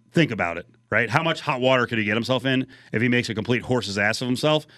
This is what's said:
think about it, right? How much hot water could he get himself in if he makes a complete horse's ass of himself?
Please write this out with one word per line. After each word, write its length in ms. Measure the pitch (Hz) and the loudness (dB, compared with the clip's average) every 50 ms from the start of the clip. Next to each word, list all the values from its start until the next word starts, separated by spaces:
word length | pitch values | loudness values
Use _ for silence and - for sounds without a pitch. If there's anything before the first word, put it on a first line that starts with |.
| _ _ | _ _
think 220 | - 175 156 117 | 0 2 2 2
about 260 | 113 95 90 85 85 85 | 0 -2 -4 -4 -4 -6
it, 80 | - _ _ _ _ - | -10 _ _ _ _ -2
right? 180 | 104 110 120 107 | 0 0 2 2
How 140 | 110 151 | 0 0
much 180 | 160 165 160 - | 0 0 -2 -2
hot 200 | - - 143 127 | -4 -4 -2 2
water 260 | 123 127 131 127 120 | 2 4 4 4 2
could 120 | - 123 110 | 0 0 -2
he 60 | 107 | 0
get 120 | 101 104 | 0 0
himself 280 | 117 113 117 131 123 123 | 0 0 0 -2 -2 0
in 220 | 135 131 131 127 - - - - - | 0 0 0 -2 -4 -10 -20 -10 -6
if 80 | - 110 | -2 0
he 80 | 120 123 | 0 2
makes 200 | 123 123 120 - | 2 0 0 -2
a 60 | 107 | -4
complete 280 | 107 104 - 123 113 | -4 -2 0 -2 -2
horse's 340 | 95 - 127 123 98 101 98 | 0 0 -2 -2 -2 -2 -2
ass 240 | 101 101 107 113 - | 0 0 0 0 -2
of 60 | 131 | -2
himself? 400 | 123 127 117 - 151 156 151 - - - | -2 -2 0 2 2 2 2 0 -4 -20